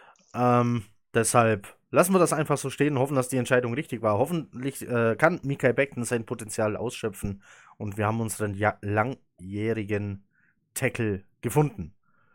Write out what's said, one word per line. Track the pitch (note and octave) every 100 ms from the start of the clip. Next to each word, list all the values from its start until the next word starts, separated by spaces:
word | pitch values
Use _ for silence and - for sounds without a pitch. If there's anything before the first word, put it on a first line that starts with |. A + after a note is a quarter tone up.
| - _ _
Ähm, | A#2 B2 B2 A#2+ A#2+ - _ _
deshalb | A#2 A2+ B2+ A2+ G#2+ G2+ - _
lassen | B2 F3
wir | F#3+
das | E3
einfach | D3+ D#3 C#3+
so | C#3
stehen | - C#3+
und | C#3+
hoffen, | C3+ C#3+
dass | B2+
die | C3
Entscheidung | A#2 B2+ B2
richtig | A#2 - A#2
war. | A2 G#2
Hoffentlich, | C#3 F3 C3 B2 C3+ - G#2+
äh, | A#2+ A#2 A2
kann | D#3+ F3+
Mekhi | C3+ C#3 C3
Becton | A#2+ C#3 - A#2
sein | B2 A2+
Potenzial | A#2+ G#2+ - G#2+ G#2
ausschöpfen | A2+ - A2+ G2+ G#2 G2 _ - - _
und | G#2+ G2+
wir | G#2
haben | A2
unseren | A2+ - G#2+
ja-, | G2 G#2 -
langjährigen | G#2 G#2 A2+ C3+ _ _ F2+ G2+ A2 A2+ G2+ G#2 G#2 G2+ _ _ _ _ _ -
Tackle | B2+ - A2+ G2 - _
gefunden. | A#2+ C#3+ D3+ - E2+ _ _ _ _